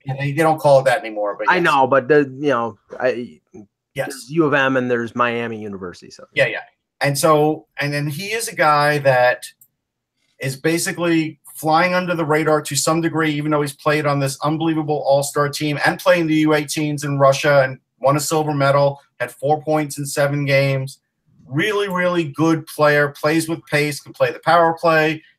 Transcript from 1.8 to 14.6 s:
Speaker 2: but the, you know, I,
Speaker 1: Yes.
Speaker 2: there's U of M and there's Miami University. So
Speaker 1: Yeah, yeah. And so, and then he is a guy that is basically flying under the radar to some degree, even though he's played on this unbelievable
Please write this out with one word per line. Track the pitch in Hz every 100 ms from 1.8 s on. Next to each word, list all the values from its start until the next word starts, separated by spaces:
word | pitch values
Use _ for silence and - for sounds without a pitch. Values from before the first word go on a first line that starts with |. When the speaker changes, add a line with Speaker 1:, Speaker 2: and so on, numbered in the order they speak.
| 131
Speaker 2:
but | 135 123
the, | 147 135 131
you | 147
know, | 120 117 104 _ -
I, | 127 113 117 78 _ - 202 _ _
Speaker 1:
Yes. | 135 143
Speaker 2:
there's | 135 117
U | 160
of | 151
M | 143 135 131
and | 123
there's | 120 117
Miami | 120 120 117 117 110
University. | 107 98 90 85 -
So | - -
Speaker 1:
Yeah, | - 123
yeah. | 92 - _ _ -
And | 143 139
so, | 165 151 151 156 _ -
and | 143
then | 147 147
he | 147 196
is | 226 220
a |
guy | 175 156 147 147 147
that | 139 127 123 - - _ _ _ _ _ _ _ _ -
is | 135 -
basically | 160 170 185 165 170 165 156 - -
flying | - 156 160 180
under | 180 180
the | 170
radar | 151 151 156 151
to | 147 139
some | 165 160
degree, | 165 160 156
even | 147 151
though | 151
he's | 143
played | - 151 151 147
on | 143
this | 139 -
unbelievable | 147 156